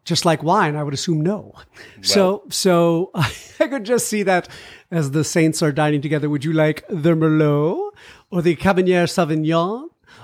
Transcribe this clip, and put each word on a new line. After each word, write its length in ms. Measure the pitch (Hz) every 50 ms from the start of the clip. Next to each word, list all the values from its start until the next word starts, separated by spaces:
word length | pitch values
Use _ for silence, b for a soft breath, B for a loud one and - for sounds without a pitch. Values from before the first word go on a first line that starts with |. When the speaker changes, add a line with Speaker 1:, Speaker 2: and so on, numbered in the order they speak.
| -
Speaker 1:
just 200 | - 170 - -
like 180 | 175 160 - 143
wine, 320 | 160 185 214 190 151 147
I 80 | 151 147
would 100 | 143 139
assume 280 | 131 - 185 165 156
no. 320 | 151 180 214 196 - 104 - - - _ B B B B B 104
So, 300 | 95 - - 202 190 185
Speaker 2:
Well 120 | 202 208 - 294
Speaker 1:
so 600 | - - - 190 175 170 170 170 165 165 185 -
<laughs> 40 | -
I 520 | 196 139 113 - - - - - - 320 269
could 160 | 269 269 196
just 240 | 208 247 233 226 -
see 140 | 214 208 196
that 240 | 190 185 175 - - B B B B B B B B
as 180 | 175 170 147 135
the 120 | 135 156 147
saints 400 | - - 170 160 160 156 - 170
are 80 | 151
dining 300 | 135 156 151 151 151 143
together. 280 | 135 151 156 147 143 147
"Would 160 | 147 143 123
you 80 | 160 160
like 320 | 156 156 156 147 - - -
the 280 | 220 156 147 170 165
Merlot 720 | 160 160 160 156 156 151 147 147 143 151 165 202 339 403 415 - B B B B B B B
or 100 | - 175 156
the 120 | 175 165
Cabernet 520 | - - 190 196 175 180 180 180 175 175 156
Sauvignon? 800 | - 185 175 147 160 156 156 156 165 165 170 190 220 247 302 339 _ _ _ B B B